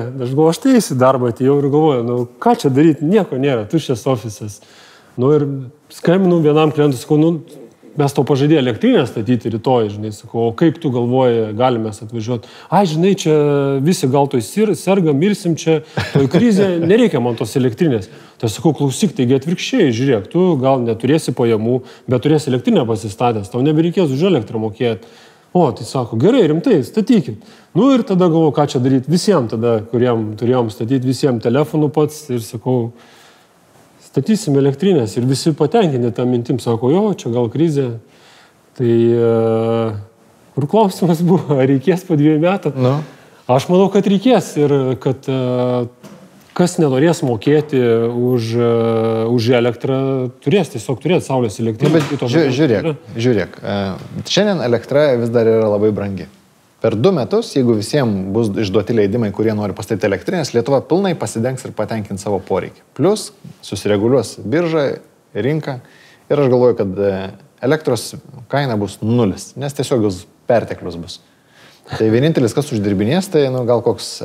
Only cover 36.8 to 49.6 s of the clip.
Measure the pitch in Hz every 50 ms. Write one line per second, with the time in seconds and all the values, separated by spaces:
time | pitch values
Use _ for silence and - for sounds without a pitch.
36.8 | 123 123 156 190 214 214 180 - - 123 117 123 120 110 - 135 165 170 147 143
37.8 | 135 120 117 113 - _ _ _ _ - - - - _ _ _ _ _ _ -
38.8 | 127 117 117 117 117 117 117 117 117 117 117 113 113 113 113 113 113 113 113 113
39.8 | 113 113 107 104 101 - _ _ _ _ _ _ _ _ - 143 135 - - 214
40.8 | 220 196 185 - 202 160 170 156 180 165 190 151 120 131 147 131 131 131 139 131
41.8 | - 190 170 175 - - 165 143 147 156 156 151 160 175 196 202 - 151 131 131
42.8 | 127 123 139 156 151 - - - - - _ _ _ - 123 139 - - 180 185
43.8 | 196 185 196 202 - 220 202 185 - 254 247 190 147 - - 151 147 135 143 139
44.8 | 131 127 127 - - 139 127 135 - - 131 131 127 123 127 123 123 123 123 123
45.8 | 120 120 - _ - - - - - - - - - _ - - 175 170 - -
46.8 | 160 143 131 127 151 175 160 - 139 131 120 101 - 143 147 151 147 151 139 131
47.8 | 123 117 113 113 117 117 120 120 123 123 127 120 113 113 113 120 120 117 117 117
48.8 | 113 113 113 113 113 113 113 113 113 117 123 123 107 120 131 120